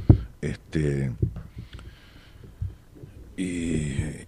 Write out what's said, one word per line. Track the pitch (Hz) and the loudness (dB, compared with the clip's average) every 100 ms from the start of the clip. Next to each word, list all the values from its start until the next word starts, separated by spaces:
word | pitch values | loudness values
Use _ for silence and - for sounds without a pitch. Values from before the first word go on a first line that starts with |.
| - - - - | 10 8 8 -6
Este, | 76 - - 80 73 69 67 57 - - - - - - - - - - - - - - - - - - - - - - | -4 -4 -2 2 2 2 0 0 -4 -4 -12 -16 -16 -16 -16 -20 -20 -20 -20 -20 -18 -8 -8 -8 -20 -20 -18 -18 -14 -6
y, | 90 87 85 78 73 67 - - | -4 -2 0 0 0 -2 -4 -6